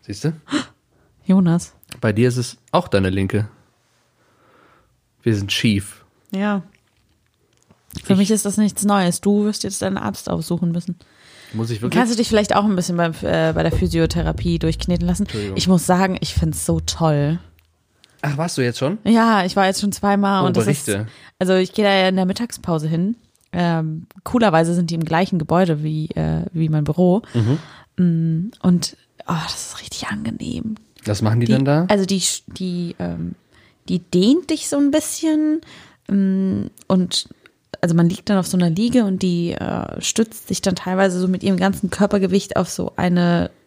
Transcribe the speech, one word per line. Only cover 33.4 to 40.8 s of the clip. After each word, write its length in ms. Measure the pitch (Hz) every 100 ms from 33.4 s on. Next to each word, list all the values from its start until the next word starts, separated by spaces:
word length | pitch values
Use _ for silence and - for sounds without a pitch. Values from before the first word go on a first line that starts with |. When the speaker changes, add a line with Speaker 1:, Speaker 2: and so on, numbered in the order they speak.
| _ _ _ _ -
Speaker 2:
die 100 | 180
dehnt 520 | - 180 196 302 -
dich 180 | 311 -
so 80 | 285
ein 160 | 285
bisschen, 720 | 302 302 - 320 311 302 311 - - - _ -
mm, 580 | 196 196 190 190 202 - - -
und 420 | 190 180 - - - - _ _ -
also 140 | 175
man 140 | 170 170
liegt 180 | 180 -
dann 80 | 202
auf 100 | 180
so 120 | 185
einer 100 | 175
Liege 340 | 165 233 247
und 180 | 208 185
die, 300 | 185 175 170
äh, 480 | - - - - -
stützt 460 | - - 226 - -
sich 120 | 185
dann 160 | 190
teilweise 420 | 185